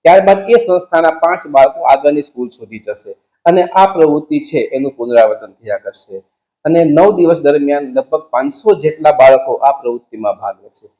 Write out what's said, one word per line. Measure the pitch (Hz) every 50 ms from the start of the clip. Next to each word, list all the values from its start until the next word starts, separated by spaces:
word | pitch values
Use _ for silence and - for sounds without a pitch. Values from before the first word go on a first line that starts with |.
ત્યારબાદ | _ 165 180 202 190 196 196 196 - -
એ | 233
સંસ્થાના | - - 180 180 180 175 _ 175 165 165 160
પાંચ | 160 - 165 170 180 185 -
બાળકો | 151 143 135 135 135 - 170
આગળની | 170 127 135 - 147 147 147 147
સ્કૂલ | 143 - _ 123 123 120
સુધી | - - 113 101 110 107
જશે | _ 107 104 - - 104 98 _ _ _ _ _ _
અને | 170 175 185 175
આ | 170 - 190 190
પ્રવૃત્તિ | 196 190 175 160 151 147 151 151 _ 151 147
છે | 143 - - 135 117 - 131
એનું | 131 135 139
પુનરાવર્તન | 135 - 117 120 120 117 113 107 107 107 110 98
થયા | 95 _ 113 107 101
કરશે. | 98 _ 98 _ - - _ 98 95 _ _ _ _ _ _ _ _ _
અને | 151 165 170 165
નવ | 151 147 160 185 208 208
દિવસ | 175 170 160 170 160
દરમિયાન | 143 143 147 147 143 143 143 143 143
લગભગ | 131 127 135 135 _ 160 156
પાંચસો | - _ - 123 135 143 139 - - 214 202
જેટલા | 156 143 156 156 156 156 151
બાળકો | 143 127 131 135 135 170 165 131 120
આ | - - 135 135 -
પ્રવૃત્તિમાં | 135 120 120 120 _ _ 113 110 110 104 95
ભાગ | 98 110 101 98 _ 101
લેશે. | - _ - 110 104 _